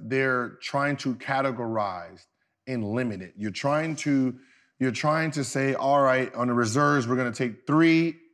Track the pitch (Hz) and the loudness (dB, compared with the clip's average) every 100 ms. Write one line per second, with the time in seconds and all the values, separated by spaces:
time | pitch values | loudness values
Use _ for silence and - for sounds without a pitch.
0 | 110 131 135 127 120 - - 143 143 139 | -4 0 2 0 -2 -8 -6 -2 -2 -2
1 | 135 113 - 135 135 120 117 110 101 90 | -4 -4 -2 -2 0 -2 -4 -2 -2 -6
2 | 85 87 _ _ _ _ - 127 104 117 | -12 -18 _ _ _ _ -8 -4 -2 -2
3 | 123 98 90 - 104 95 139 147 160 151 | -2 -6 -10 -8 -8 -4 -2 0 -2 -4
4 | 151 139 131 123 - _ _ - 131 113 | 0 2 2 -2 -14 _ _ -4 -2 0
5 | 151 156 160 147 135 139 135 135 135 143 | 0 0 0 -4 -4 -2 0 0 2 4
6 | 135 131 127 117 123 120 113 120 147 143 | 4 2 0 -2 0 2 2 2 4 2
7 | 117 127 123 110 127 107 - 151 165 165 | 2 0 -2 -2 -4 -4 0 4 6 4
8 | 165 160 _ | 2 -2 _